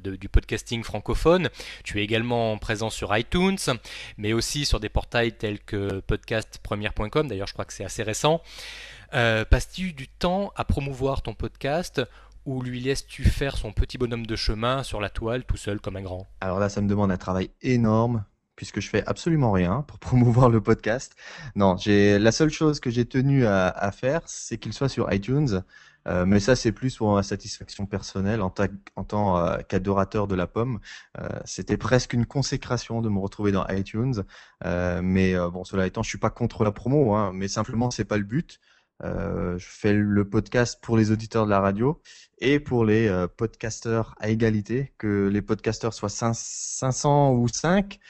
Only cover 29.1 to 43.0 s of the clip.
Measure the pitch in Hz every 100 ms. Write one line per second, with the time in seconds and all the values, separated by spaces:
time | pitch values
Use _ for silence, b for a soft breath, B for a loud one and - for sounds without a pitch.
29.1 | 104 104 90 85 73 - 98 92 98 95
30.1 | 110 101 95 87 - 120 127 B B B
31.1 | - - - - - 92 104 - 127 -
32.1 | 123 117 143 135 135 - 120 - 117 113
33.1 | 98 98 - 104 98 - 95 98 110 127
34.1 | 117 95 B B B 87 87 90 87 92
35.1 | 95 95 90 87 90 92 98 92 113 110
36.1 | 101 113 - 117 - 107 101 - 143 127
37.1 | 104 101 92 98 104 110 113 123 120 107
38.1 | 107 101 123 - - b b b _ 90
39.1 | 90 92 90 90 90 - - 107 104 104
40.1 | 101 101 110 104 123 120 - - 113 107
41.1 | 110 113 117 107 101 98 98 127 160 B
42.1 | B B _ 120 143 147 123 110 107